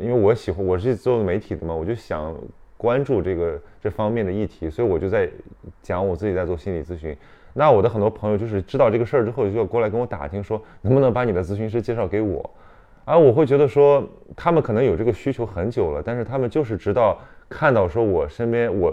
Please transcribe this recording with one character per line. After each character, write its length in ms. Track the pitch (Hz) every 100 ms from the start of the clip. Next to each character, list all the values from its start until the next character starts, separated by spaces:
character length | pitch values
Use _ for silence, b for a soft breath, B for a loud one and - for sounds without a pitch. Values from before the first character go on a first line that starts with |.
因 80 | 110
为 40 |
我 220 | 123 101
喜 160 | 120 -
欢， 160 | 87 92
我 100 | 92
是 200 | 117 113
做 260 | 127 117
媒 160 | 98 98
体 160 | -
的 100 | 85
嘛， 80 | 82
我 120 | 80
就 100 | 85
想 420 | 113 - 80 78 73 - - - -
关 260 | 113 131
注 200 | 139 113
这 140 | 87 85
个， 220 | 85 73 b b
这 80 | 107
方 220 | - 107
面 160 | 117 98
的 60 |
议 140 | 98 107
题， 200 | - 80
所 160 | 76
以 40 | 117
我 100 | 82
就 100 | 92
在 200 | 104 92 - - - - -
讲 260 | - 90 98
我 100 | 85
自 120 | 104
己 60 |
在 100 | 92
做 120 | 87 85
心 200 | 98 85
理 60 |
咨 140 | 76 85
询。 200 | 80 71 b b b -
那 120 | 151
我 100 | 110
的 80 | 113
很 100 | 110
多 120 | 104
朋 200 | - 107
友 60 | 104
就 100 | 113
是 140 | 101
知 160 | 90 135
道 140 | 117
这 80 | 113
个 80 | 117
事 100 | 139
儿 80 |
之 60 | 113
后， 180 | 120 101
就 80 | 110
要 80 |
过 160 | 98 117
来 80 | 107
跟 100 | 113
我 80 | 120
打 220 | 90 73
听 160 | 98
说， 160 | 101 107 B B
能 100 | 101
不 80 | 131
能 100 | 131
把 140 | 123
你 80 | 120
的 100 | 87
咨 140 | 87 101
询 120 | 110
师 120 | 117
介 140 | 107
绍 120 | 117 92
给 140 | 101
我。 280 | 107 82 - b b b b b -
而 120 | 165
我 140 | 143
会 140 | 117 135
觉 100 | 139
得 100 | 143
说， 400 | 143 143 139 - - - -
他 160 | 170
们 100 | 165
可 120 | -
能 100 | 110
有 100 | 131
这 120 | 82 113
个 40 |
需 220 | 107 139
求 140 | 127 110
很 240 | 85 101
久 200 | 120 85
了， 120 | 73
但 100 | 76
是 80 | 123
他 140 | 113 135
们 140 | 120
就 120 | 156
是 140 | 117 107
直 160 | -
到 240 | 113 107 - B B -
看 240 | - 147
到 160 | 117 90
说 160 | 113
我 240 | 113 85 73
身 220 | - 117
边， 280 | 117 117 95
我， 120 | 85